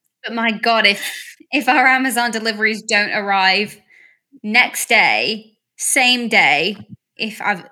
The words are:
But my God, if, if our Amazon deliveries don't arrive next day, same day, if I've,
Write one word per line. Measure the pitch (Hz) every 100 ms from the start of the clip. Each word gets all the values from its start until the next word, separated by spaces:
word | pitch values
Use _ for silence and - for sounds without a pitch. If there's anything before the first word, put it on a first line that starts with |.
| _ _
But | 220
my | 226 226
God, | 208 233 226 202
if, | 202 - - - - -
if | 277 254
our | 254 262
Amazon | 262 262 240 240
deliveries | 220 226 214 214 214
don't | - 208 208
arrive | 165 202 196 190 190 208 - _ _ _ _ _ 277
next | 214 233 254 - -
day, | 220 160 107 127 214 - _ _ -
same | - 277 247 247 233
day, | 208 147 147 180 196 - - _ -
if | 220 -
I've, | 202 185 -